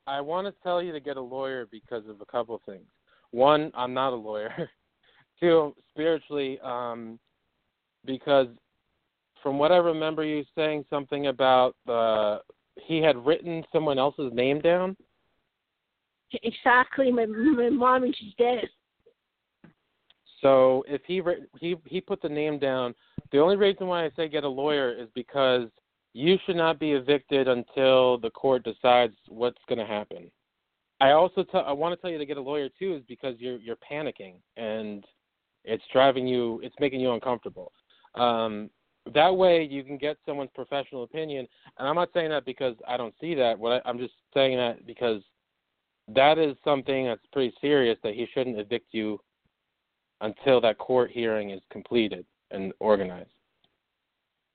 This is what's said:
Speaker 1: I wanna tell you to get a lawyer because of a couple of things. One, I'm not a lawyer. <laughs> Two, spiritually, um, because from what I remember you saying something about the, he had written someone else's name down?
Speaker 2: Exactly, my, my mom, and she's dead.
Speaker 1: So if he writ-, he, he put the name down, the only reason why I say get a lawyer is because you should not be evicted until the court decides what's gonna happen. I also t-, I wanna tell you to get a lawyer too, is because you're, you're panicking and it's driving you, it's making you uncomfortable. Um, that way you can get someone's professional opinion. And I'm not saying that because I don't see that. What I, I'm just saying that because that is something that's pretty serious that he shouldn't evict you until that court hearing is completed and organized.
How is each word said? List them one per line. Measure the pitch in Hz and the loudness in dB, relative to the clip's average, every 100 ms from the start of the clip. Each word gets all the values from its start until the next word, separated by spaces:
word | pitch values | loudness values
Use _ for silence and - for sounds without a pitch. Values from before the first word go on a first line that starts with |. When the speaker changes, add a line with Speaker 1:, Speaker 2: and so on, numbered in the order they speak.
| - | -8
Speaker 1:
I | 139 | -8
wanna | 143 175 196 - | -4 -6 -6 -8
tell | 185 180 | -4 -4
you | 175 | -4
to | 151 | -8
get | 139 135 | -10 -10
a | |
lawyer | 123 131 135 131 110 | -10 -8 -8 -8 -10
because | 110 - 117 107 | -16 -12 -12 -12
of | 104 | -18
a | |
couple | 101 123 113 | -8 -6 -6
of | 110 | -8
things. | - 95 _ _ _ _ _ | -12 -20 _ _ _ _ _
One, | 117 135 151 156 | 2 4 4 2
I'm | - 123 | -6 -6
not | 127 135 | -2 -2
a | 123 | -4
lawyer. | 107 107 110 - 156 _ _ _ | -8 -8 -8 -10 -12 _ _ _
<laughs> | _ _ _ _ | _ _ _ _
Two, | 170 165 147 - _ | 4 4 2 -4 _
spiritually, | - 160 160 - 147 135 135 | -4 -2 -2 -4 -6 -6 -6
um, | 131 123 120 117 113 113 _ _ _ _ _ _ _ _ | -8 -8 -6 -8 -12 -16 _ _ _ _ _ _ _ _
because | 131 131 - 139 127 117 _ _ _ _ _ _ _ _ | -10 -6 2 4 2 -2 _ _ _ _ _ _ _ _
from | 143 139 | -6 0
what | 151 | 4
I | 180 | 4
remember | 170 160 156 156 | 4 0 -2 -2
you | 156 151 135 | -4 -4 -6
saying | - 156 151 135 | -4 -2 -2 -4
something | 147 139 143 143 | -6 -4 -4 -2
about | 123 131 127 127 - - | 2 4 4 4 0 -4
the, | 117 113 110 104 104 - _ _ - | 0 2 2 0 -2 -8 _ _ -18
he | - 160 | -6 0
had | 156 127 | 2 2
written | 123 165 170 165 156 | 0 -2 -2 -8 -4
someone | 165 156 131 | -2 0 2
else's | 139 139 131 | 0 -2 -4
name | 117 127 147 | 0 0 2
down? | 165 180 190 190 _ _ _ _ _ _ _ _ _ _ _ _ _ 247 | 2 2 0 -6 _ _ _ _ _ _ _ _ _ _ _ _ _ -8
Speaker 2:
Exactly, | 226 - 269 247 254 - 269 | -8 -2 4 4 4 2 2
my, | 247 | 2
my | 220 220 262 262 240 | 0 2 2 4 2
mom, | 240 247 254 | 2 4 4
and | 247 - | 2 -4
she's | 214 - | -6 0
dead. | 240 247 370 _ _ _ _ _ _ _ _ _ - _ _ _ _ _ _ _ | 0 0 -4 _ _ _ _ _ _ _ _ _ -20 _ _ _ _ _ _ _
Speaker 1:
So | 139 135 131 131 135 | 4 6 6 4 0
if | 143 - | -8 -6
he | 185 | -4
writ-, | 170 175 - 143 | -2 -4 -6 -10
he, | 170 175 151 | -6 -6 -8
he | 180 | -8
put | - 196 | -6 -6
the | 160 | -6
name | 147 151 147 | -4 -4 -2
down, | 135 131 123 117 _ - - | -2 -2 -4 -8 _ -16 -2
the | 139 | 4
only | 165 196 | 4 4
reason | 202 196 185 | 2 0 -2
why | 175 | -2
I | 160 | -4
say | 147 160 | -4 -4
get | 151 | -4
a | 143 | -4
lawyer | 131 147 147 131 | -2 0 0 0
is | 117 117 | -4 -10
because | - 120 139 131 127 117 _ _ _ _ | -12 -6 0 2 2 0 _ _ _ _
you | 113 151 190 | -4 2 2
should | - 170 | 0 0
not | 165 151 | 0 0
be | 156 | 0
evicted | 139 127 143 - 139 131 | 0 2 0 0 0 2
until | 120 117 - 131 131 127 123 | 0 -2 0 4 6 4 2
the | 113 | -2
court | - 135 127 | -4 0 0
decides | 117 107 127 123 120 101 - | -2 0 4 6 4 -2 -18
what's | 110 123 120 - | -4 -4 -4 -6
gonna | 120 107 | -6 -4
happen. | 104 104 - 87 _ _ _ _ _ _ - | -6 -8 -12 -18 _ _ _ _ _ _ 2
I | 135 | 6
also | 151 180 196 | 6 6 2
t-, | 180 | -2
I | 185 - | -2 -2
wanna | 143 165 175 | -2 -4 -4
tell | 185 | -6
you | 160 | -8
to | 143 | -8
get | 143 | -8
a | |
lawyer | 131 151 139 - | -6 -6 -6 -8
too, | 190 | -8
is | 160 123 | -8 -10
because | 120 135 117 | -12 -10 -8
you're, | 123 123 | -10 -10
you're | 113 113 - | -10 -14 -10
panicking | 147 147 - 95 90 _ - | -8 -8 -10 -14 -20 _ -10
and | 113 110 107 101 - _ _ _ _ _ | -8 -6 -8 -12 -16 _ _ _ _ _
it's | - 110 - | -8 -8 -2
driving | 131 139 131 127 | 4 4 4 0
you, | 123 117 113 | 0 -2 -4
it's | 123 - | -10 -4
making | 143 131 | -4 -2
you | 127 | -2
uncomfortable. | 117 127 120 - 90 87 - _ _ _ | -2 -2 -4 -6 -14 -16 -20 _ _ _
Um, | - 120 117 113 107 107 _ _ _ - | -2 0 2 -2 -4 -10 _ _ _ -4
that | 147 170 | 2 4
way | 190 185 170 | 6 4 4
you | 151 139 | 2 -6
can | 135 139 | -10 -8
get | 147 151 - | -6 -6 -8
someone's | 143 135 | -8 -8
professional | - 123 143 127 131 | -12 -8 -8 -8 -10
opinion. | 120 156 160 139 120 _ _ - | -10 -10 -8 -8 -12 _ _ -8
And | 131 | -4
I'm | 165 | -2
not | 175 | -2
saying | 180 160 | -2 -2
that | 151 | -4
because | 127 127 131 113 - | -6 -6 -6 -6 -8
I | 123 | -6
don't | 117 - | -6 -10
see | 160 | -6
that. | 156 120 104 | 0 0 0
What | 117 123 | -2 -2
I, | 123 | -2
I'm | 120 | -6
just | 123 _ _ | -8 _ _
saying | 139 135 127 | 0 2 2
that | 120 - - | -2 -4 -12
because | 117 120 107 - _ _ _ _ _ _ _ - | -4 -2 -2 -6 _ _ _ _ _ _ _ -4
that | 110 139 156 | 4 6 6
is | 156 131 | 2 -2
something | - 139 131 135 127 | 0 0 0 -2 -2
that's | 110 _ | -4 _
pretty | 143 123 - | -4 -4 -2
serious | 143 147 120 110 | 0 2 4 0
that | 113 | -4
he | 107 113 | -6 -6
shouldn't | - 127 110 | -4 -4 -6
evict | 104 113 - | -6 -6 -6
you | 113 107 104 _ _ _ _ _ _ _ _ _ - | -6 -4 -6 _ _ _ _ _ _ _ _ _ -10
until | 107 101 143 127 | -10 -4 2 4
that | 113 107 | 4 0
court | - 127 120 | 0 0 0
hearing | 117 117 110 101 | -2 -2 -2 -4
is | 98 - | -10 -14
completed | - - 120 107 92 - _ - | -18 -2 0 0 -2 -14 _ -14
and | 98 95 - | -8 -8 -2
organized. | 110 104 92 90 - _ _ _ _ _ _ _ _ _ _ _ _ | 2 2 0 -8 -16 _ _ _ _ _ _ _ _ _ _ _ _